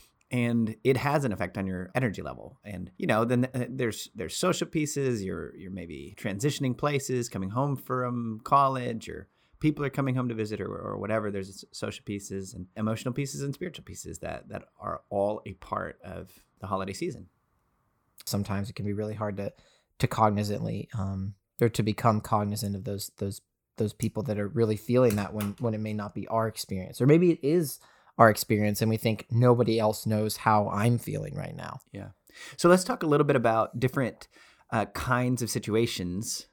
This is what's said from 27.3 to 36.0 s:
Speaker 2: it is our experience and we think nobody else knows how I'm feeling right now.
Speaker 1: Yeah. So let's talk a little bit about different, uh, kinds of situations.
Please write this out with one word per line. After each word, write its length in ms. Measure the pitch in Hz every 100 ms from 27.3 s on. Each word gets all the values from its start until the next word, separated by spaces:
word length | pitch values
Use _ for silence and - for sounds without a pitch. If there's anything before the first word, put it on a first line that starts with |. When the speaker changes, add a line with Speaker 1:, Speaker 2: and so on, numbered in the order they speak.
Speaker 2:
it 80 | 160
is 380 | 139 175 147 - - _ _ -
our 100 | 113
experience 540 | 104 - 107 104 104
and 80 | 110
we 80 | 110
think 260 | 117 107 -
nobody 480 | 117 123 120 117 113
else 240 | 110 107
knows 320 | 110 107 107 -
how 320 | 113 107 104
I'm 300 | 101 113 120
feeling 360 | - 101 101
right 220 | - 82 82
now. 220 | 82 - _
Speaker 1:
Yeah. 160 | 98 101 - _ - - -
So 100 | 175
let's 160 | 180
talk 180 | 180 247
a 40 | 160
little 180 | 147
bit 120 | 143 131
about 440 | 117 113 107 113
different, 480 | 127 143 120 - - - - _ _
uh, 140 | 117
kinds 560 | 104 - - 123 123 123
of 80 | 117
situations. 1000 | 117 107 107 117 -